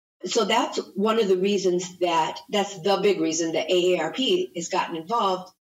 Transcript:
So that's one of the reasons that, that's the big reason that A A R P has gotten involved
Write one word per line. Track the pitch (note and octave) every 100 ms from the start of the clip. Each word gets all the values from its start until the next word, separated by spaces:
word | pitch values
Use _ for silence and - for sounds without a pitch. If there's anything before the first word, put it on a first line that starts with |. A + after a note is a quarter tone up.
| _ _ F#3
So | A#3 G#3
that's | A3+ D#4 - - -
one | G#3+ A3+
of | G3
the | F#3
reasons | G3 G3+ F3+ F3+ - -
that, | F3 E3 D#3 - -
that's | G#3 G3 E3
the | F3+ F#3
big | G3+ E3+
reason | D#3+ D#3+ E3
that | D#3+ D#3
A | F3+ F3+ F3+
A |
R | D#3+
P | G3+ C4 F3+ - E3+
has | F3
gotten | F3+ - E3
involved | D#3+ A#3 G3 F3+ - _